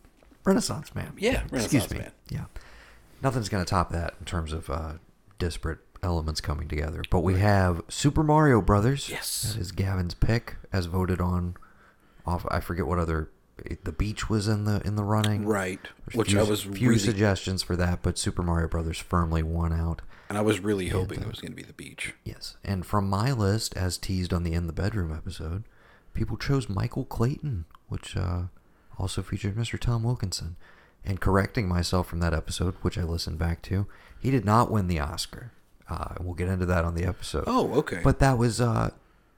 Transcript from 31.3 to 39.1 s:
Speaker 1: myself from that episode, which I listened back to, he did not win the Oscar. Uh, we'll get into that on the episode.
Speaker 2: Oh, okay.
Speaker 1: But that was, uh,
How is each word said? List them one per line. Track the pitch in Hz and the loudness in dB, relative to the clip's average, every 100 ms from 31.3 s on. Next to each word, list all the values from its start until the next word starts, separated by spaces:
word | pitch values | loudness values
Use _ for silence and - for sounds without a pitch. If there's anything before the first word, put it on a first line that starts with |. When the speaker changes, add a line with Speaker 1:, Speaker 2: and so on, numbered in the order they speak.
| 95 98 - 92 | 4 4 0 0
Speaker 1:
myself | 87 87 92 87 | 0 2 0 0
from | 85 | 0
that | 85 | 0
episode, | 78 - - 90 - | 0 -2 -2 -2 0
which | 92 - | -2 -2
I | |
listened | 82 85 - 80 | -2 -4 -4 -2
back | 85 82 | -2 -2
to, | - 92 104 - - - | -2 -2 -2 -8 -20 -6
he | 123 | 0
did | 135 | 2
not | 98 110 120 | 4 4 4
win | 110 90 | 2 0
the | 82 | 0
Oscar. | 69 - - 117 120 - _ _ - | -2 -6 -8 -10 -16 -18 _ _ -10
Uh, | - - - | -8 -6 -6
we'll | 87 | -6
get | 87 90 | -2 -2
into | 92 90 | 0 2
that | 87 | 2
on | 85 | 2
the | 82 | 0
episode. | 90 - - 73 - | -2 -2 -4 -4 0
Speaker 2:
Oh, | 247 - | 2 2
okay. | 131 - 90 | 2 0 2
Speaker 1:
But | 135 131 | 4 6
that | 135 123 | 4 4
was, | 117 104 | 2 2
uh, | 120 113 113 - _ | 0 2 -2 -4 _